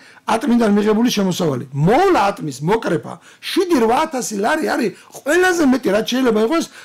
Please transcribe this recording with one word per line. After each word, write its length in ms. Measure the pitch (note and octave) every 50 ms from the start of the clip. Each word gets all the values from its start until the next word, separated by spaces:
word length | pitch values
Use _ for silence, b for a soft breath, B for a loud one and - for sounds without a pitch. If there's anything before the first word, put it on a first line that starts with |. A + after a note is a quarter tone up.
| B B B B B
ატმიდან 480 | B - A3+ D4 C#4+ A#3+ A#3 A#3 G#3 G3+
მიღებული 360 | G#3 G#3 G#3+ G#3+ G#3+ A#3+ B3
შემოსავალი. 560 | - G#3 G3 F#3 E3+ - F3+ D#3 C3 B2 B2+ -
მოვლა 520 | C#3 C#3 D#3 F#3 A#3 D#4 G4 G4 E4+ B3
ატმის 360 | G3+ G3+ G3 - D#3 D3+ B2+ -
მოკრეფა 540 | D3 F3 G#3+ A3+ A#3 G3+ E3+ - - - - - B B B
შვიდი 400 | B B - - E4+ G4 F4 E4+ B3+
რვა 180 | A3+ A3 A#3+
ათასი 380 | C#4+ D#4+ D#4+ C4 B3+ - - A3
ლარი 300 | G3 G3+ B3+ D#4 D#4+ B3
არის 240 | G#3 B3+ D4+ B3 F#3 - B B B
ყველაზე 540 | B - - C#4 D#4+ F4+ F#4 F#4 F4 E4+ D4+
მეტი, 240 | C4 B3+ C4 -
რაც 180 | G3 F#3+ G#3+ A3
შეიძლება 320 | - A#3+ C4 C4 A#3+ G#3 G#3+
იყოს 240 | A3 A3+ D#4+ E4 B3 - B B